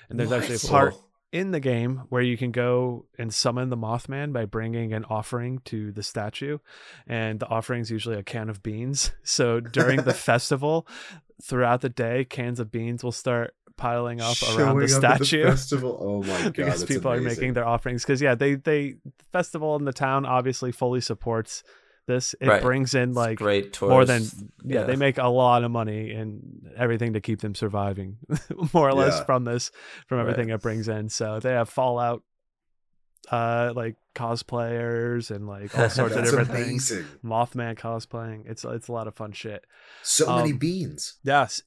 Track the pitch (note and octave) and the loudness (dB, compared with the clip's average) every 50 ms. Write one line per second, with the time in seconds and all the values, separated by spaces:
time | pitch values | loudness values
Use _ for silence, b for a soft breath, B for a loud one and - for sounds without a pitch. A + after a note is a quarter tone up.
0 | B B A2+ A#2 A#2 A2 B2+ A#2+ - - A#2+ A2 - - D3+ C#3 C#3 C#3 - - | B B -4 -2 0 0 0 0 0 -2 -2 -2 0 2 4 6 6 4 2 -2
1 | _ _ _ _ _ _ - E3+ F#3+ G3 F3+ D3+ C3 B2+ A#2+ A#2 A#2+ B2 C3+ C3 | _ _ _ _ _ _ -4 -4 -2 -2 -2 0 0 0 0 0 0 -2 -2 -4
2 | B2+ - B2+ B2 B2 B2 A#2+ A2 B2+ B2 A2+ B2 A#2+ B2 B2 B2 B2+ B2+ A#2+ A2+ | -6 -4 0 0 2 2 0 0 -2 -2 0 0 2 2 2 2 2 0 -4 -6
3 | - _ _ - A#2+ A2+ A2 - - B2+ A#2+ B2+ B2+ B2+ B2+ A#2 A2+ G#2+ A#2 A#2+ | -10 _ _ -8 -8 -4 -2 0 0 0 0 0 -2 -2 -2 -4 -4 -2 -4 -4
4 | - - C3+ C#3 D3 D3 C#3 A#2+ A2 G2+ - A2 A2+ A2+ A2+ A#2 A#2 A2 A2+ A2 | -4 -6 -8 -6 -6 -4 -4 -4 -4 -4 -4 -4 -4 -4 -4 -2 -2 -2 -4 -4
5 | A2 - A2 G#2+ G#2 - B2+ A#2+ A#2+ B2 C3 B2+ - - - G#2+ G#2+ G#2 G2+ G#2+ | -4 -4 -4 -4 -4 -4 -6 -4 -4 -4 -6 -8 -8 -8 -8 -6 -6 -6 -8 -8
6 | - - - A2+ G#2 G#2+ - - C3+ C#3+ D3+ D3 _ B B B B B B B | -8 -8 -6 -6 -6 -6 -6 -6 -6 -6 -6 -6 _ B B B B B B B
7 | B B A#2 A2+ A2+ A2 A2 G#2+ A#2 - A2+ A2+ A2+ - B2+ A#2+ A#2 G#2+ A#2 G#2+ | B B -4 -4 -2 -2 -4 -4 -4 -2 -2 -2 -2 -2 -4 -4 -4 -4 -4 -4
8 | G#2 A#2+ A2+ G2+ G2 - - A#2 A2 A2 G#2+ F#2+ - A2+ G#2+ A2 A#2+ C3 C#3+ - | -4 -4 -6 -6 -6 -8 -8 -6 -6 -6 -8 -8 -8 -8 -8 -6 -6 -4 -2 -2
9 | - - - - - - - - C3 A#2+ A#2 A#2+ A#2+ A#2 - C3 B2 B2 C3 C3+ | -2 -2 -2 -6 -4 -2 0 2 4 4 2 0 -2 0 2 4 4 4 4 4
10 | B2+ B2+ - - - - A#2 A#2+ - - D3 C3 C#3+ D3+ D#3+ E3 - B B B | 4 2 0 0 2 2 2 2 2 0 -2 0 0 0 0 0 -2 B B B
11 | B B B E3 B B _ - - - C3 B2 B2 A#2 B2 B2 - B2+ A#2+ - | B B B -20 B B _ -18 -10 -4 0 2 4 4 2 2 0 -2 -2 -2
12 | A#2+ A#2 B2 C3 C3 - - C3 B2 A#2+ A#2+ A#2+ A#2 G#2+ - A#2 A2+ A#2 A#2+ A#2 | -2 0 0 0 -2 -2 -4 -6 -4 -4 -4 -4 -6 -4 -4 -4 -4 -4 -4 -4
13 | - B2 A2+ - - C3 A#2+ A#2 A#2 - - _ _ _ _ - - A#2+ A#2+ A#2+ | -4 -6 -6 -4 -2 -2 0 0 -2 -4 -8 _ _ _ _ -6 -4 -2 -2 -2
14 | A#2+ A#2+ A#2+ A#2 A2+ A#2 A#2+ - - - A2+ - D3 C3+ C3+ C#3 C#3 C3 C3+ C3+ | -2 -4 -4 -2 -2 -2 0 0 0 0 2 4 4 4 4 4 4 4 4 6
15 | C3+ B2 B2+ C3+ C3+ - D#3+ D3+ D#3 F3 E3 C3+ - - C#3+ C3 B2+ B2+ - - | 8 8 8 8 6 4 4 4 6 6 4 4 2 0 -2 -2 -2 -2 -4 -4
16 | - G2+ G2+ G2+ F#2+ G2 F#2+ B2+ - G3+ - - C#3+ C#3 - - F2+ - C#3 C3 | -4 -2 -2 -2 -2 -2 -2 -2 -2 -2 -2 0 0 0 0 -2 -2 -2 -2 0
17 | - C3+ A#2+ A#2+ B2 A#2+ A#2 A2+ B2+ B2+ B2 A#2+ A#2 A#2 A#2 A#2 - B2+ B2 A#2 | 0 0 0 0 0 0 -2 0 0 0 0 0 2 2 2 0 0 -2 -4 -2
18 | - - C#3 B2+ D3 C3+ B2 A2+ C#3 C#3+ C#3+ C3+ - D#3+ D3+ D3 C#3+ C#3 - - | 0 0 2 4 4 4 4 4 4 2 2 0 0 0 0 0 0 -2 -8 -12
19 | - C3+ - _ _ _ - F3+ E3+ - - D#3+ D#3 D#3 D3+ D3 C#3+ C#3 B2+ - | -18 -20 -20 _ _ _ -2 -2 -2 -2 -4 -4 -2 0 0 0 -2 -2 -4 -2
20 | C#3 C3 C3+ C#3 C#3 B2+ B2+ B2+ B2 C3 B2 - C3 B2 A#2+ - C3 B2 B2+ B2+ | 0 0 0 0 0 2 2 2 2 0 -2 -2 -4 -6 -4 0 0 0 0 0
21 | A#2+ - A2+ - - A#2+ A2+ A2+ G#2+ - - - - b b b b b b b | -2 -2 -6 -4 -4 -2 -2 -2 -2 -4 -8 -14 -16 b b b b b b b
22 | b - B2 B2+ B2+ - - - B2+ C3 G#2+ F#2+ G#2+ B2 B2+ C3+ C3+ B2 - C3 | b -2 -2 -2 -2 -4 -4 0 4 4 6 6 6 4 2 2 2 2 2 2
23 | B2 B2+ B2 A#2+ A#2 A2+ A2+ G#2+ G#2+ G#2 G2+ G2 G2 - - - G2 G2+ B2+ C3 | 2 2 2 0 0 0 0 0 2 4 4 4 2 0 -4 0 4 6 8 8
24 | C3 C3 B2 A#2 A2 G#2+ - G2 G2+ - _ _ - B2+ C3 A#2+ G#2+ B2 C3 C3+ | 8 8 6 4 2 -2 -6 -12 -16 -18 _ _ -6 -2 0 0 2 2 2 2
25 | C#3+ C#3 B2+ C3+ B2+ B2 B2 B2+ B2+ B2 B2 A#2+ A#2+ A#2+ A#2+ A#2 A2+ G#2+ G#2+ G#2+ | 2 2 2 2 2 2 4 6 6 6 6 4 4 2 -2 -2 -2 -2 -4 -6
26 | A2 A2 G#2+ A2 A2 A2 G#2 G#2+ - - - - - - - - B2 A#2 A#2 A2 | -6 -8 -8 -8 -8 -8 -10 -12 -14 -18 -20 -20 -20 -12 -4 -2 0 2 2 2
27 | A#2 A#2 G#2+ G#2+ - - A2 G2 - G#2+ G2+ - A2+ G#2 G2+ G#2 G2+ G2+ G2 G2 | 0 0 0 -2 -2 -2 -4 -4 -4 -6 -6 -4 -4 -2 -2 0 0 -2 -2 -4
28 | F#2+ F#2+ G#2 A#2 C3+ - D3+ - - - - - E3+ D3+ - E3+ D3 C3+ C3+ C3+ | -6 -10 -12 -14 -8 -4 -4 -4 -4 -6 -8 -4 -2 2 4 6 6 6 6 6
29 | C3+ C#3+ - D3+ C#3+ - C3 B2+ B2 A#2 A#2+ B2 - - B B B B B B | 4 4 2 2 2 2 2 2 2 0 -2 -4 -4 -6 B B B B B B
30 | B B B2+ B2 A#2 A#2+ A#2+ B2 A#2 A2+ A2+ G#2+ - A#2 A2 A2+ G#2+ A2+ A2 G#2+ | B B 0 0 0 0 0 0 0 -2 -2 -2 -2 -4 -4 -2 -2 -4 -4 -4
31 | G#2+ G#2+ - - A#2 G#2+ G#2+ A2 A2+ B2+ B2+ A#2+ A#2 - - - B2+ B2+ A#2+ A#2+ | -4 -6 -4 -4 -4 -4 -4 -2 -2 0 2 2 0 0 0 0 0 2 2 2
32 | A#2+ A#2+ A#2+ A2 _ _ _ _ _ _ _ _ _ _ _ _ _ _ _ _ | 0 0 -2 -4 _ _ _ _ _ _ _ _ _ _ _ _ _ _ _ _
33 | _ _ _ _ _ - - A#2 A#2 A#2 A#2 A#2+ A#2+ A#2+ A#2 B2 A#2 A2+ A2 _ | _ _ _ _ _ -4 -2 0 0 2 0 0 0 0 -2 -4 -6 -6 -8 _
34 | _ _ - - A#2+ A#2 A#2 A#2 - - B2 A#2+ A#2 A#2 A#2+ A#2 A#2+ A#2 A#2 A#2 | _ _ -10 -8 -4 -4 -4 -4 -6 -6 -4 -4 -4 -2 -4 -4 -2 -2 -2 -2
35 | A#2 A#2+ A#2+ A#2+ A#2 - G#2+ G2+ G#2 G#2 G2+ G2+ G2+ G2+ - B2+ A#2+ A2 - C3 | -2 -2 -2 -4 -4 -6 -8 -10 -10 -12 -12 -12 -12 -6 0 2 2 2 2 2
36 | B2 A2+ G#2+ A#2+ A#2+ A#2 C#3 B2 A#2 A2+ - B2 A#2+ A#2+ A#2+ C3 C3+ - A2+ F#2 | 0 0 0 0 2 2 4 4 2 2 0 -2 -2 -2 -2 -2 -2 -2 -4 -6
37 | D#2+ - - - - A2+ A2+ A2+ A#2+ - - B2+ A#2+ A#2 A2+ - - A2+ A#2 A2+ | -8 -10 -14 -14 -8 -4 -2 -2 -2 -2 -2 -6 -6 -6 -8 -8 -8 -6 -6 -8
38 | - - - A#2 A2+ A2+ A2 G#2+ G#2+ A#2 A2+ - - A#2+ A#2 A#2 - - A#2+ A#2 | -8 -10 -12 -10 -10 -10 -12 -12 -12 -14 -14 -12 -10 -8 -8 -8 -8 -8 -8 -8
39 | A2+ A2 - - A2 G#2 G2 - - A2+ G#2 G2+ _ _ B B B B B B | -8 -8 -10 -12 -12 -12 -12 -12 -12 -12 -12 -14 _ _ B B B B B B
40 | B B - - D#3 - B2 B2 D#3+ D2+ - - - E3 F3+ F#3+ D#3 - D2+ D2 | B B 2 2 4 4 4 2 2 2 0 0 -2 -2 -2 -2 -6 -8 -8 -10
41 | - - - _ - C3+ C#3 C#3+ B2+ - - - - | -12 -12 -12 _ -2 2 4 4 4 2 -2 -8 -8